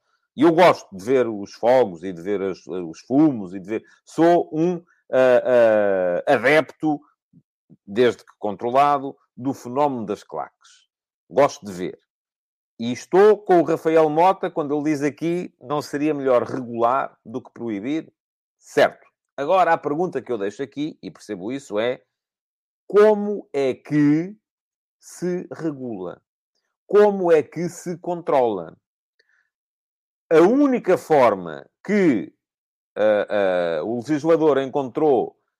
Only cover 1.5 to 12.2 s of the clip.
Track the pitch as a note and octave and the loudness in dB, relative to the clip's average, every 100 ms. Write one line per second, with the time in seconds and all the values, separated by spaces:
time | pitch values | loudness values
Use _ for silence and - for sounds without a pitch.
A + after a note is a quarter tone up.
1.5 | - A2+ C3 A2 E2+ F#2 E2+ F2 G2+ F#2+ | -4 2 2 2 -4 -12 -10 -6 -4 -4
2.5 | F2 - F2+ E2 E2 _ C3+ D#3 B2 F#2 | -8 -12 -10 -10 -14 _ 2 2 0 -8
3.5 | G2 F2+ A2 - _ _ - E3 F3 - | -14 -8 -10 -10 _ _ 0 2 2 0
4.5 | D#3 E3+ F3 - _ _ C3 B2+ B2 A#2 | -2 -2 -4 -10 _ _ 2 4 4 2
5.5 | B2 A2+ G#2+ G2+ F#2+ F2+ F2 - C3 B2 | 2 4 2 2 0 -2 -2 0 0 2
6.5 | D#3 C3 - D#3 D3 - _ _ _ _ | 0 0 -6 -4 -4 -10 _ _ _ _
7.5 | _ _ D#2+ - G2+ B2 - _ _ G#2 | _ _ -20 -8 0 0 0 _ _ -8
8.5 | F#2+ A#2+ C3 C#3+ C#3+ C3+ - _ - C3 | -6 -2 2 2 0 -4 -14 _ -8 -8
9.5 | B2+ B2 B2+ D3 B2 G2+ G2+ - D#2 C2 | -8 -8 -2 -2 -2 -6 -8 -10 -12 -12
10.5 | _ _ _ _ _ _ _ _ F2+ C#3 | _ _ _ _ _ _ _ _ 0 0
11.5 | - G#2 F2+ F2+ - _ _ | 0 -14 -10 -10 -10 _ _